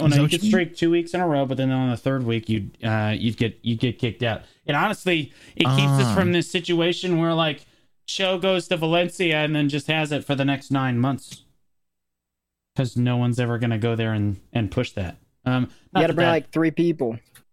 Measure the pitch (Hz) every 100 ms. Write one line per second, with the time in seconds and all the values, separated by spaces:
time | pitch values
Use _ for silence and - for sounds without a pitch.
0 | 156 143 151 175 208 214 165 - 170 170
1 | 170 180 175 143 131 131 131 131 131 117
2 | 135 135 120 113 110 110 98 - 113 110
3 | 107 107 117 104 113 - 117 113 127 -
4 | 120 98 120 107 - _ - 143 196 208
5 | 185 165 135 - - - 123 135 139 139
6 | 127 98 - 175 160 185 170 170 170 175
7 | 180 165 165 165 160 143 - _ _ _
8 | - - 190 185 190 185 - 180 160 170
9 | 175 - 175 151 151 151 147 143 - 156
10 | 151 147 - 131 139 139 - 139 131 120
11 | 127 127 - - _ _ _ _ _ _
12 | _ _ _ _ _ _ _ - 127 123
13 | 123 123 123 120 120 117 120 110 117 113
14 | 113 107 104 98 - - 101 - 120 -
15 | 90 - _ _ - 127 123 - _ 190
16 | 165 160 170 160 - 160 160 147 170 160
17 | 123 113 - - _